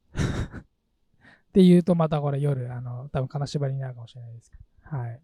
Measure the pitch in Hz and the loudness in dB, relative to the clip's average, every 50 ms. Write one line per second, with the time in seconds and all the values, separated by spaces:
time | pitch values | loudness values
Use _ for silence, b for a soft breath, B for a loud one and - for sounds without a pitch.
0 | _ _ - - - - - - - - - - - _ _ _ _ _ _ _ | _ _ -6 -4 -2 -2 -2 -4 -6 -8 -10 -16 -20 _ _ _ _ _ _ _
1 | _ _ _ _ _ - - _ _ _ - 202 185 180 175 180 170 185 175 170 | _ _ _ _ _ -20 -20 _ _ _ 6 8 8 10 8 8 6 4 2 2
2 | 160 151 165 147 143 143 139 135 147 143 139 127 123 123 123 123 127 123 123 123 | 2 0 0 -2 -2 -2 -2 0 0 0 0 -2 -4 -6 -8 -8 -8 -8 -10 -10
3 | 135 147 - 135 131 - - 143 143 - - 147 139 135 135 135 135 127 123 120 | -10 -6 -4 -4 -4 -4 -4 -6 -4 -4 -4 -2 -2 -2 -4 -4 -6 -8 -10 -14
4 | 117 - - 123 117 117 113 110 - _ - - - _ _ _ - - 151 123 | -16 -18 -18 -18 -18 -16 -18 -18 -20 _ -20 -20 -20 _ _ _ -12 -10 -8 -6
5 | 120 117 113 - | -6 -8 -10 -14